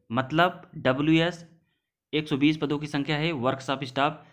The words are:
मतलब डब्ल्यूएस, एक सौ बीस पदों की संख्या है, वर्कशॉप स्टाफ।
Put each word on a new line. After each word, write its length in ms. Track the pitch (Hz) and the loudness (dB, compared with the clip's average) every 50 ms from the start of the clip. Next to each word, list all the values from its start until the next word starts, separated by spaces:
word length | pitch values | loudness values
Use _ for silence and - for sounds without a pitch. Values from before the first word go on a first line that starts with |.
| _ - | _ -4
मतलब 600 | 113 123 131 - 156 160 175 180 180 - - - - 156 | -2 -2 -2 0 2 2 2 2 2 -4 -14 -18 -12 -2
डब्ल्यूएस, 640 | 127 127 131 139 147 156 160 165 165 175 175 - - - _ _ _ _ _ _ _ _ _ _ _ _ | 0 0 0 2 4 4 4 4 4 2 -2 -6 -14 -20 _ _ _ _ _ _ _ _ _ _ _ _
एक 160 | - 156 151 - | -4 -4 -2 -2
सौ 80 | 147 131 | 0 4
बीस 180 | 143 151 156 | 4 4 4
पदों 220 | 156 151 139 147 147 | 2 -2 -2 -2 -4
की 80 | 151 147 | -4 -4
संख्या 280 | 156 143 135 143 156 | -4 -4 -2 -2 -2
है, 160 | 147 156 170 | -2 -2 -2
वर्कशॉप 520 | 165 127 117 131 131 127 - - 135 135 143 | -2 0 0 -2 -2 -2 -4 -4 -4 -4 -6
स्टाफ। 380 | 127 - 139 139 151 151 - - - | -4 0 0 0 0 0 -4 -12 -20